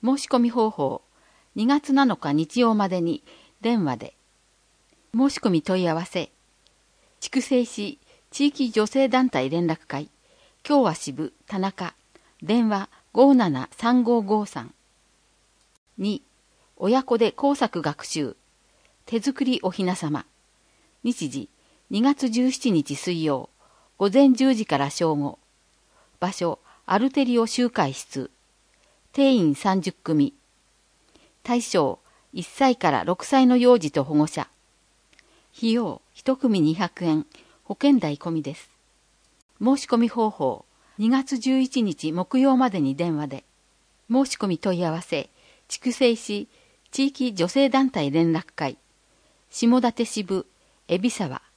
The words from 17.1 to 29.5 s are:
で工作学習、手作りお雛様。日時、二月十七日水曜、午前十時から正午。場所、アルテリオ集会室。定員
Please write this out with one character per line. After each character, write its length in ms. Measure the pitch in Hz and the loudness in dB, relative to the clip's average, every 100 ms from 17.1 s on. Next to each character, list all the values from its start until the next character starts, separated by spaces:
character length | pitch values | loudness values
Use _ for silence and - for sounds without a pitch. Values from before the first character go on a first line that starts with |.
| 233 | 2
で 140 | 226 | 2
工 240 | - 277 285 | 2 0 0
作 260 | 233 175 | -2 -2
学 220 | 156 147 | -6 -6
習、 320 | - 160 139 - _ _ _ _ _ _ - | -8 -6 -6 -8 _ _ _ _ _ _ -8
手 120 | 233 | -4
作 220 | 208 262 | -4 -4
り 140 | 262 247 | -2 -2
お 80 | 185 | -2
雛 260 | 180 185 185 | -4 -4 -4
様。 300 | 156 143 - _ _ _ _ _ _ _ | -4 -6 -8 _ _ _ _ _ _ _
日 280 | 233 240 151 | -6 -6 -6
時、 180 | 127 113 _ _ _ _ | -8 -12 _ _ _ _
二 140 | 196 | 0
月 260 | 247 285 262 | 0 0 -2
十 220 | 220 254 | 0 0
七 220 | 254 254 | 0 0
日 220 | 175 143 | 0 -2
水 300 | 143 - 175 | -6 -6 -4
曜、 240 | 156 135 - _ _ _ _ _ | -2 -4 -6 _ _ _ _ _
午 140 | 196 | 0
前 220 | 214 277 | 6 6
十 180 | 247 262 | 6 2
時 140 | 240 214 | 2 0
か 100 | 143 | -2
ら 140 | 139 | -2
正 260 | - 165 147 | -2 -2 0
午。 220 | 143 - _ _ _ _ _ _ _ _ | -4 -8 _ _ _ _ _ _ _ _
場 100 | 180 | -6
所、 280 | 190 170 151 _ _ | -4 -6 -6 _ _
ア 140 | - 196 | -2 0
ル 120 | 262 | 0
テ 140 | 269 | 0
リ 140 | 262 240 | 0 2
オ 80 | 226 | 0
集 240 | - 247 | 0 -2
会 240 | - 151 | 0 -2
室。 360 | 135 - - 127 _ _ _ _ _ _ _ _ | -4 -10 -10 -10 _ _ _ _ _ _ _ _
定 200 | - 277 | 2 4
員 220 | 254 165 | 4 2